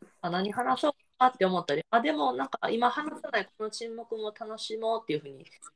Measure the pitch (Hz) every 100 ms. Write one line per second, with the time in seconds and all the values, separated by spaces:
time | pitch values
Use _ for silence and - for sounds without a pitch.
0 | - _ 175 175 202 240 247 277 302 -
1 | _ - 254 - 185 185 170 147 - 233
2 | 285 302 269 254 269 - - 226 247 285
3 | 302 302 294 214 196 - 214 - 233 226
4 | 226 226 214 214 220 220 - 220 226 226
5 | - 151 143 135 - - -